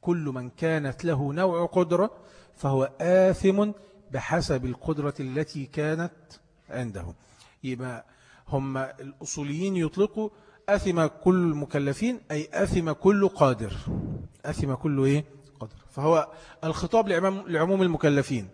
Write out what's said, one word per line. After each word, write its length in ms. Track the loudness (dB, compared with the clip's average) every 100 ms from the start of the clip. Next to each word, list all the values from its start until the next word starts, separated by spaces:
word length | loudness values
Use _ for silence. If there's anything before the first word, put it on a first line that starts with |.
كل 300 | -2 -2 -2 -6
من 140 | -10
كانت 560 | -6 -2 -2 -2 -4 -2
له 280 | -2 -2
نوع 320 | 0 0 0 0
قدرة 460 | 0 2 2 0 -2 -20 -20 -20 _
فهو 360 | -2 0 0 -2
آثم 720 | 4 6 6 4 4 4 2 -2 -16 -20 -10
بحسب 540 | -8 -2 -2 0 -2 -2
القدرة 480 | -6 -4 -4 -4 -4
التي 460 | -6 -4 -6 -6 -8
كانت 480 | -4 -2 -2 -4 -8 _ -20 _ _ _
عنده. 440 | -8 -8 -8 -12 -14 _ _ -20 _
يبقى 420 | -8 -8 -8 -10 -16 _ _ -20 -6
هم 300 | -4 -2 -4
الأصوليين 1000 | -6 -8 -16 -14 -12 -8 -6 -4 -2 0
يطلقوا 540 | -2 0 -2 -2 -8 -8 -20 _ 0
آثم 360 | 0 2 2 0
كل 300 | 2 2 4
المكلفين، 840 | 2 0 -2 -2 -2 0 -2 -4 -6
أي 180 | -6 -4
آثم 380 | -2 0 2 0
كل 360 | 2 4 4 2
قادر، 480 | 4 2 2 -4 -8 -6 -6 -6 -10 -12 _ -10
آثم 280 | -4 -4
كل 320 | -2 -2 2 2
إيه؟ 200 | 2 -2 -14 -20 -16
قادر. 160 | -16 -16 -16
فهو 420 | -4 4 4 2 -8 -20 -8
الخطاب 440 | -6 -4 0 2 2
لعموم، 400 | 2 2 -2 -2
لعموم 340 | 0 2 4
المكلفين. 680 | 2 4 4 2 2 -4 -6